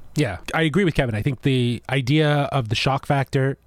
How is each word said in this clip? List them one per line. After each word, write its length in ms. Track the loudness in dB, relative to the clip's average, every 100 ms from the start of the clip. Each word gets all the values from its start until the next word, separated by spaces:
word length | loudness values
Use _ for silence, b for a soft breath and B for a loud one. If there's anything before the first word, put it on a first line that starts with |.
| -8 -4
Yeah, 220 | -2 -4 -6
I 80 | -2
agree 200 | 0 2
with 120 | 2 2
Kevin. 200 | 0 -2
I 60 |
think 200 | -2 -2
the 380 | 0 2 2 -2 -4
idea 540 | -2 2 2 4 2 0
of 180 | -2 -2
the 60 | -2
shock 300 | 0 0 0
factor, 520 | 0 0 0 0 -2